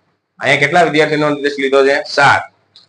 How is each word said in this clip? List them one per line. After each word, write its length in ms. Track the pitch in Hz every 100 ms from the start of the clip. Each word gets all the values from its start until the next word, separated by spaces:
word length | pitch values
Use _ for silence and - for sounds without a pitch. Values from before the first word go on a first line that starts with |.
| _ _ _ -
અહીંયા 220 | 117 143
કેટલા 220 | 143 175
વિદ્યાર્થીનો 460 | 160 147 151 151 151
નિર્દેશ 240 | 143 143 139
લીધો 280 | 135 139 139
છે? 160 | 143 -
સાત. 640 | - 135 95 - _ _ -